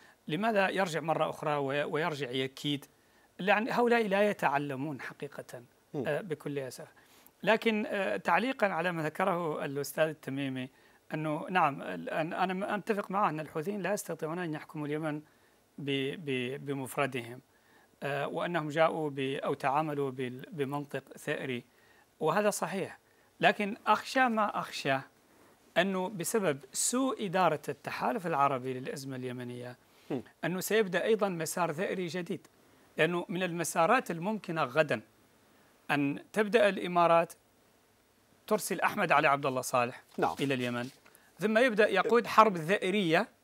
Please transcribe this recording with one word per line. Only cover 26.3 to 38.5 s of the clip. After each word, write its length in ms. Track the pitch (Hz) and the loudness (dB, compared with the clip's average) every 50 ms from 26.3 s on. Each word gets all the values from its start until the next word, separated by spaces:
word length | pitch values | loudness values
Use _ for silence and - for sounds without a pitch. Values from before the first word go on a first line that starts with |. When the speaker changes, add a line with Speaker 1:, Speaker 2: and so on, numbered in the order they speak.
| - 226 190 165 139 135 - - - | 0 2 2 2 0 0 -4 -10 -6
Speaker 1:
سوء 520 | - - - - 254 269 254 220 - 220 | -2 -2 0 0 2 0 0 0 -2 -4
إدارة 360 | 190 165 185 185 160 156 143 - - | -2 2 4 4 4 4 2 -4 -6
التحالف 580 | 139 - - - - - 175 220 254 226 170 175 | -8 -8 -8 -10 -6 -4 -2 -2 -2 -2 -4 -2
العربي 460 | 165 139 139 139 139 127 127 131 127 | 2 4 4 4 4 0 -4 -4 -6
للأزمة 420 | 127 131 - - 143 135 135 131 | -6 -6 -8 -8 -8 -8 -8 -8
اليمنية، 640 | 127 127 127 123 123 123 120 123 123 120 123 123 _ _ _ _ - - - | -8 -8 -8 -8 -8 -10 -10 -10 -10 -12 -14 -14 _ _ _ _ -20 -10 -6
Speaker 2:
مم. 140 | 151 123 107 - - _ - | -6 -6 -6 -8 -16 _ -6
Speaker 1:
أنه 140 | 160 180 185 | -4 -4 -4
سيبدأ 440 | - - 202 220 220 185 170 170 - | -2 0 2 2 2 2 0 0 2
أيضًا 260 | 214 226 196 202 196 | 2 2 2 2 0
مسار 420 | 180 165 160 156 - 185 175 160 | 0 -2 -4 -4 -2 -2 -2 -2
ثأري 360 | 151 151 202 - 196 190 180 165 | 0 -2 -2 -2 -2 -4 -4 -4
جديد، 400 | 139 185 175 - 185 143 _ - _ _ _ _ _ _ _ _ - - | -4 -6 -6 -6 -6 -8 _ -14 _ _ _ _ _ _ _ _ 0 2
لأنه 280 | 156 165 175 175 165 - | 2 4 4 0 -2 -4
من 140 | - 175 190 | -4 -2 -2
المسارات 680 | 180 165 175 165 - - 185 165 170 240 262 254 - | -2 -2 -2 -4 -2 2 2 4 6 6 4 2 0
الممكنة 520 | 175 160 165 208 220 202 - - 165 160 147 | -6 -4 -4 -4 -4 -4 -4 -6 -2 -2 -2
غدًا 380 | 123 123 156 156 139 131 110 - _ _ _ _ _ _ _ _ _ _ _ _ _ _ _ _ - | 0 4 2 4 4 2 -4 -4 _ _ _ _ _ _ _ _ _ _ _ _ _ _ _ _ -2
أن 280 | 151 143 143 139 147 - - - - | 0 2 2 0 -2 -4 -8 -6 0
تبدأ 360 | 202 220 202 190 226 208 202 | 0 0 4 4 4 4 4
الإمارات 640 | 190 214 - 180 180 175 170 165 165 170 170 - - _ _ _ _ _ _ _ _ _ _ _ _ _ _ _ _ _ _ _ _ _ _ | 2 0 -4 0 4 4 6 8 8 6 6 4 -4 _ _ _ _ _ _ _ _ _ _ _ _ _ _ _ _ _ _ _ _ _ _
ترسل 340 | - | -2